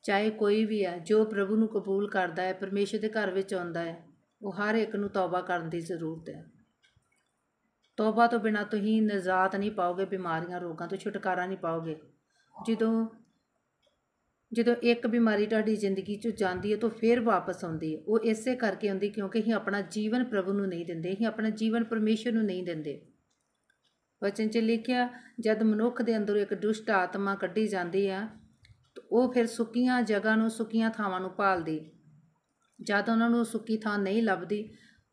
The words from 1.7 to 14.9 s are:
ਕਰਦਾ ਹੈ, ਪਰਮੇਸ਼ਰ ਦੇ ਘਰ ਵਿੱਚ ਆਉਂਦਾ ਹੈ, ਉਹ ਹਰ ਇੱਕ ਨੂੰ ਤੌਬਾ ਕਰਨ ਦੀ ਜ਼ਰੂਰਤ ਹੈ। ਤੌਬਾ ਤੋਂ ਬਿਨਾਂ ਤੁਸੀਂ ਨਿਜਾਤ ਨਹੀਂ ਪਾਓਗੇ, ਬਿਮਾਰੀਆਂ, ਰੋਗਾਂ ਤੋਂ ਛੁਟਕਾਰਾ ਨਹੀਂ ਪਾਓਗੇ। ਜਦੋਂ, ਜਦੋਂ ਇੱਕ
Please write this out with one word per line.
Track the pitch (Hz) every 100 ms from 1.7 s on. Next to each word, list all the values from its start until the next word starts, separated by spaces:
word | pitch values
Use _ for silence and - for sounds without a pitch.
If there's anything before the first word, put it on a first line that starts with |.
| 220 190 196 208
ਕਰਦਾ | 208 180 165
ਹੈ, | 185
ਪਰਮੇਸ਼ਰ | 185 190 202 202 220
ਦੇ | 214
ਘਰ | 214 202
ਵਿੱਚ | 185 190
ਆਉਂਦਾ | 190 175 165
ਹੈ, | 170 165 - _ _ _
ਉਹ | 208
ਹਰ | 185 208
ਇੱਕ | 226 214 202
ਨੂੰ | 202
ਤੌਬਾ | 202 180 180
ਕਰਨ | 180 175 165
ਦੀ | 170
ਜ਼ਰੂਰਤ | 165 170 160 160 160
ਹੈ। | 151 160 _ _ _ _ _ _ _ _ _ _ _ _ _ _ -
ਤੌਬਾ | 220 214 233
ਤੋਂ | 240
ਬਿਨਾਂ | 220 214
ਤੁਸੀਂ | 202 214 208 220
ਨਿਜਾਤ | 214 202 180 185 190 196
ਨਹੀਂ | 202
ਪਾਓਗੇ, | 214 180 175
ਬਿਮਾਰੀਆਂ, | 190 190 175 165 175 180
ਰੋਗਾਂ | 175 165 170
ਤੋਂ | 190
ਛੁਟਕਾਰਾ | 214 208 196 180 180
ਨਹੀਂ | 190
ਪਾਓਗੇ। | 170 165 160 156 - _ _ _ _ - -
ਜਦੋਂ, | 226 226 226 226 - _ _ _ _ _ _ _ _ _ _ _ _ _
ਜਦੋਂ | 226 233 233
ਇੱਕ | 233